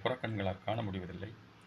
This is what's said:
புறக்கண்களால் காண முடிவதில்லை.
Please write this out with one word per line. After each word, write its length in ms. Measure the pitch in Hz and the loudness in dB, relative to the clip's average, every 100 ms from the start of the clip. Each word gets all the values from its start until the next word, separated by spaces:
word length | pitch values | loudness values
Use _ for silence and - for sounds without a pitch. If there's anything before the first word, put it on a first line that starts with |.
புறக்கண்களால் 600 | 117 127 113 110 98 - | 2 2 0 2 2 0
காண 180 | - 113 | 2 2
முடிவதில்லை. 500 | 110 92 90 87 104 - - - | 2 0 -2 -6 -6 -10 -16 -20